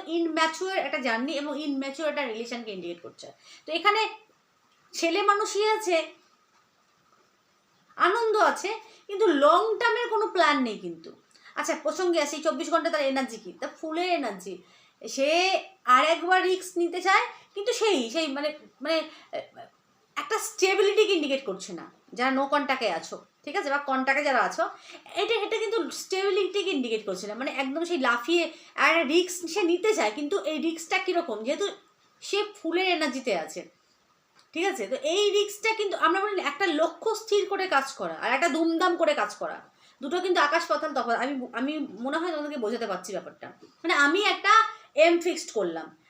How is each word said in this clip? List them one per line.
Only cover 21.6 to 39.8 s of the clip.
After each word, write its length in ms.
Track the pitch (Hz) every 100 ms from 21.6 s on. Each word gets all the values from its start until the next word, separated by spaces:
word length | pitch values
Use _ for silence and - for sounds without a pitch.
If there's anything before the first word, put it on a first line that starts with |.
| - 170
না 60 | - - _ 190
যারা 140 | 262 262
no 60 | 277
কন্ট্যাক্টে 340 | 294 277 254 214 165
আছো, 180 | - - - _
ঠিক 100 | - -
আছে? 120 | 285
বা 60 | 277 277
কন্ট্যাক্টে 340 | 262 262 277 294
যারা 120 | 247 190
আছো, 160 | 240 381 - - 339 - 330
এটা, 120 | 415 453
এটা 120 | 403 440
কিন্তু 160 | 427 440 277 -
স্টেবিলিটিকে 680 | - 370 392 381 370 403 359 294
ইন্ডিকেট 260 | 233 220 208
করছে 180 | 185 202
না। 40 | 220
মানে 100 | 277 254
একদম 200 | 269 285 339
সেই 100 | 339 254
লাফিয়ে 360 | 233 - 339 320 - - -
আর 60 | 277
একটা 140 | 320 285
রিস্ক 260 | 330 359 - 330
সে 80 | 381 349
নিতে 180 | 349 440 -
চায়, 140 | - 302
কিন্তু 180 | 294 392 311
এই 80 | 311 320
রিস্কটা 320 | 330 - 381 381
কীরকম? 320 | 349 339 208 220
যেহেতু 200 | 311 403 - _ _ _ _ -
সে 100 | 392 415 -
ফুলের 280 | 320 339 381 339
এনার্জিতে 360 | 311 254 247 180
আছে, 160 | 156 185 - _ _ _ _ _ _ _ _
ঠিক 100 | 302 392
আছে? 120 | 302 196
তো 40 | 254 294
এই 100 | 370 415 403
রিস্কটা 340 | 392 - 453 440
কিন্তু 160 | 415 330 320
আমরা 120 | 359
বলি 120 | 415 381
না, 40 | 277
একটা 140 | - 392 302
লক্ষ্য 300 | 330 - 440 427
স্থির 200 | - 415 370
করে 120 | 381 370
কাজ 120 | 277 269 -
করা 160 | 180 160
আর 60 | 214 262
একটা 120 | 339 294
দুমদাম 360 | 330 330 370 349
করে 120 | 320 285
কাজ 120 | 202 -
করা, 180 | 165 165 - _